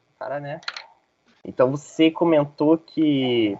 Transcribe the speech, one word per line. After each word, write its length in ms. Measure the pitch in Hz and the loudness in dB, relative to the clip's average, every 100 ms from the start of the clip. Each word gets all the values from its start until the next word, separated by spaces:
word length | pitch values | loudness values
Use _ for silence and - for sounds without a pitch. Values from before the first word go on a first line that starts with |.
| _ - | _ -14
Cara, 220 | - 143 | -10 -10
né? 200 | 143 165 - - - _ _ _ _ _ | -10 -14 -14 -18 -18 _ _ _ _ _
Então 280 | - 90 131 | -8 0 0
você 380 | 143 - - 160 | 0 -6 2 2
comentou 680 | 160 170 156 143 - 151 165 | 2 2 2 0 -2 0 0
que, 800 | - - 156 139 127 120 107 98 | -2 -2 0 0 0 0 0 -2